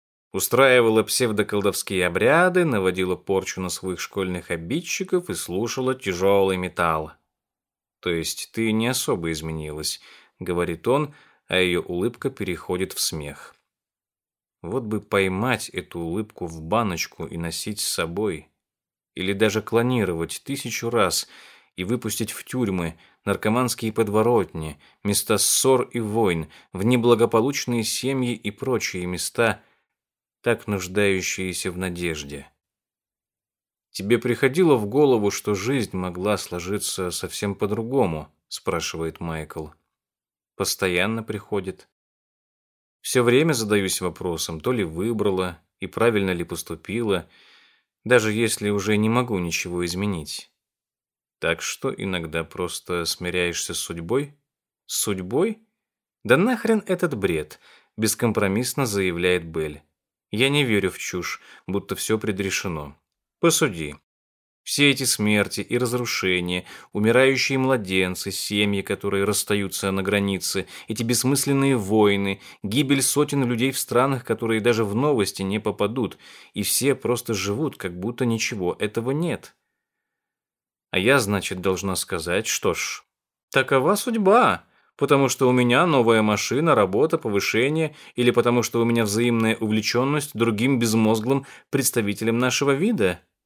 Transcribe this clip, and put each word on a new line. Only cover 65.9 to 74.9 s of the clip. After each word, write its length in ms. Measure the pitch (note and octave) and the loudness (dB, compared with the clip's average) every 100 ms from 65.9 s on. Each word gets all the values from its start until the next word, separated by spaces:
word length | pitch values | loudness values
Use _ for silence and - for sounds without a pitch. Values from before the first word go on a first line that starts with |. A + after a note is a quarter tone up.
| A#2+ A#2+ - F#2+ F2+ F2 F2+ - - - | -2 -4 -2 0 0 0 -4 -6 -18 -10
умирающие 640 | G#2 A2 A#2+ C3+ C3 - C3+ | 0 4 6 6 4 0 0
младенцы, 720 | C3 C3 F#2+ F#2+ F#2 F2+ G2+ | 2 0 0 0 0 -2 -6
семьи, 520 | - - G#2 G#2 G2 | -6 -4 0 0 0
которые 420 | - G2 G2+ G2 | -2 -4 -2 0
расстаются 640 | G2 G#2 - G#2 G2 - G2 | 0 0 0 -2 -2 -4 -2
на 140 | G2 | -2
границе, 640 | F#2+ G2+ G2 F#2+ - G2 F#2 - - | 2 2 2 -2 -2 -4 -6 -12 -10
эти 160 | A2 | -4
бессмысленные 720 | A#2 A#2+ B2+ C#3 - C#3 C#3 B2+ | -2 0 2 0 2 2 2 2
войны, 640 | F#2+ G#2+ G#2 G2+ G2 G2 - - | 2 4 6 4 0 -4 -10 -12
гибель 400 | G2 A#2+ C#3 C#3 | -4 0 2 2
сотен 420 | B2+ D3 D3 C#3+ | 2 2 0 0
людей 280 | B2 A#2+ C3 | 0 0 0
в 60 | B2+ | -2
странах, 460 | - A#2 C#3 C3 | 0 2 4 0
которые 360 | - G#2+ A2+ A2 | -2 -4 0 0
даже 240 | G#2 G#2+ | 2 2
в 100 | G#2+ | 2